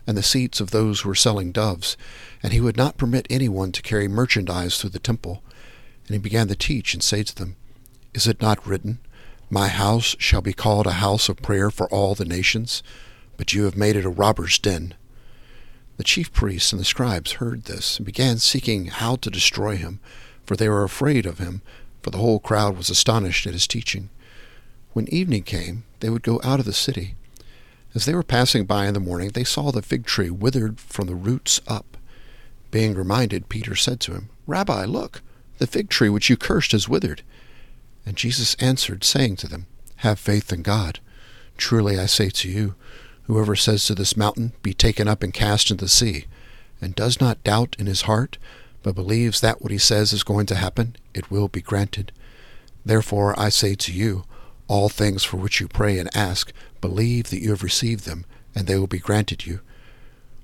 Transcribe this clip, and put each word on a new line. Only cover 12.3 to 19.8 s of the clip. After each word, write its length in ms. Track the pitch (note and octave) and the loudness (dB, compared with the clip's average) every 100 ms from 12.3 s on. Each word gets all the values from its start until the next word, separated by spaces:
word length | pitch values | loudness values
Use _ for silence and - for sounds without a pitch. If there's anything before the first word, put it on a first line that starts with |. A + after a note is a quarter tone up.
| F2 F#2+ A2+ A#2 - - - - - - - | 0 0 0 -2 -6 -8 -18 -20 -20 -16 -8
But 180 | - | -2
you 100 | G2 | 0
have 120 | G2+ G2 | 2 2
made 200 | G#2 G#2 | 2 2
it 100 | F#2 | 0
a 40 | |
robber's 500 | F2+ G2+ G#2+ E2+ - | 2 4 4 2 2
den." 340 | G#2 F2 E2+ - - - - - - - - - - - | 2 0 -4 -12 -20 -20 -20 -20 -20 -18 -18 -18 -16 -6
The 60 | |
chief 280 | - - E3+ | 0 0 0
priests 400 | - G#2 F2+ - | 2 2 2 0
and 80 | G2+ | 0
the 60 | F#2+ | 0
scribes 480 | - B2 F2+ - | 0 0 0 -2
heard 300 | - A#2 A#2+ | -4 -4 -4
this 340 | - - - - | -8 -6 -4 -4
and 80 | G2+ | -4
began 320 | A2+ B2+ A2+ | 0 2 4
seeking 500 | - C3 B2 G#2 F2+ | 2 2 0 -2 -2
how 280 | - A2+ B2+ | -4 -2 -2
to 160 | - | -2
destroy 460 | F#2+ - - G#2 | 0 0 0 -2
him, 220 | G2 | -2